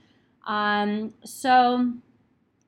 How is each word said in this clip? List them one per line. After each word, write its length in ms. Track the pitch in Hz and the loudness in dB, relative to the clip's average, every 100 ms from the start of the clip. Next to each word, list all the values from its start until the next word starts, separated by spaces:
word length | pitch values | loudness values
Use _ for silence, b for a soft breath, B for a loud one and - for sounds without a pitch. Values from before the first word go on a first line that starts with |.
| b b b b - | b b b b -8
Um, 720 | 208 208 208 208 208 220 - | -4 -2 0 -2 -2 -6 -12
so, 720 | - - 262 254 247 247 247 240 - _ _ _ _ _ | -20 -6 2 4 4 2 -2 -4 -14 _ _ _ _ _